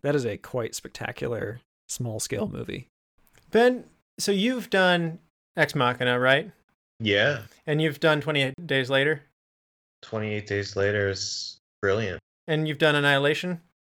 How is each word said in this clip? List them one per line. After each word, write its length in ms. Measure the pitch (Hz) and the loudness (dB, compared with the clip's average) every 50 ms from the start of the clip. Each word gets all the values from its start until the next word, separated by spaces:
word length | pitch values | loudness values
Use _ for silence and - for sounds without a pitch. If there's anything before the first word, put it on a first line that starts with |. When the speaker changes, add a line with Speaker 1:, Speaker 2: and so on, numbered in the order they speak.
Speaker 1:
that 120 | - 143 147 | -4 -2 0
is 120 | 143 123 | 0 0
a 100 | 110 101 | -2 -4
quite 380 | - - - - 127 113 - - | -6 -10 -8 -6 -6 -6 -4 -8
spectacular 840 | - - - - - - - - - 135 123 117 104 104 104 117 123 _ _ _ _ _ - | -10 -14 -12 -14 -10 -10 -10 -8 -6 -6 -6 -4 -4 -6 -8 -8 -12 _ _ _ _ _ -12
small 320 | - - 127 113 110 107 | -8 -6 -6 -6 -6 -6
scale 280 | - - 117 - 214 202 | -6 -6 -4 -4 -6 -6
movie. 400 | 92 - - - 95 95 123 _ _ _ _ _ _ _ _ _ _ _ _ - | -6 -8 -8 -8 -10 -12 -12 _ _ _ _ _ _ _ _ _ _ _ _ 0
Speaker 2:
Ben, 340 | - 220 240 247 254 240 - - _ _ _ _ - - | 4 6 6 6 4 2 -6 -16 _ _ _ _ -10 -6
so 140 | - 208 | -2 0
you've 360 | 202 185 208 247 262 240 185 - | 0 2 2 0 0 -2 -4 -2
done 500 | - 190 185 180 180 170 170 160 165 - _ _ _ _ _ _ - | 2 4 4 4 4 2 0 -2 -6 -8 _ _ _ _ _ _ 0
Ex 180 | 170 151 - - | 0 0 0 2
Machina, 440 | 143 123 123 123 - 127 123 123 123 | 2 2 2 2 2 0 0 2 4
right? 320 | 127 131 135 147 170 190 - _ _ _ _ _ _ _ _ - | 4 4 4 4 2 -4 -14 _ _ _ _ _ _ _ _ -4
Speaker 3:
Yeah. 400 | 113 104 101 101 110 143 143 117 107 - _ _ - | 0 2 4 4 4 2 0 -2 -8 -16 _ _ -4
Speaker 2:
And 140 | 156 147 151 | -2 0 0
you've 200 | 160 156 135 - | 0 0 -2 2
done 200 | - 160 151 147 | 2 2 2 2
twenty-eight 460 | 143 156 151 139 135 131 135 - 175 | 0 -2 0 0 0 -2 -4 -8 -4
Days 240 | 151 139 135 127 123 | -2 0 0 0 2
Later? 320 | 135 135 139 151 156 143 _ _ _ _ _ _ _ _ _ _ _ _ _ _ _ _ | 2 2 2 2 0 -2 _ _ _ _ _ _ _ _ _ _ _ _ _ _ _ _
Speaker 3:
Twenty-eight 440 | - - 113 110 107 107 107 104 101 | -14 -8 -6 -6 -4 -4 -6 -6 -6
Days 300 | 101 101 101 101 - - | -4 -4 -4 -4 -4 -2
Later 320 | 98 98 101 104 104 101 98 | 0 0 2 2 2 0 0
is 480 | 95 - - - - - - - - _ _ _ _ - | -2 -4 -6 -8 -8 -8 -10 -12 -14 _ _ _ _ -2
brilliant. 400 | - 98 95 113 110 95 87 - _ _ _ _ - | 0 0 0 0 0 -4 -6 -8 _ _ _ _ -6
Speaker 2:
And 220 | - 156 156 156 156 | -4 -2 -2 0 -2
you've 100 | 147 147 | 0 2
done 160 | 160 151 147 | 4 4 4
Annihilation? 680 | 147 143 143 139 139 143 147 151 - - 180 175 170 _ _ _ _ _ | 4 4 4 4 4 4 2 0 0 -2 -6 -6 -8 _ _ _ _ _